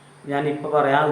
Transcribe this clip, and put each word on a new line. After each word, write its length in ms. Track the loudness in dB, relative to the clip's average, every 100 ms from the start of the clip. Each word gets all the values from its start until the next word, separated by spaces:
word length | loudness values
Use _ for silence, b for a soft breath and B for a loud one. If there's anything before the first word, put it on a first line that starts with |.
| -20 -18 -6
ഞാനിപ്പോൾ 380 | -4 -2 -4 -2 0
പറയാൻ 280 | 2 2 2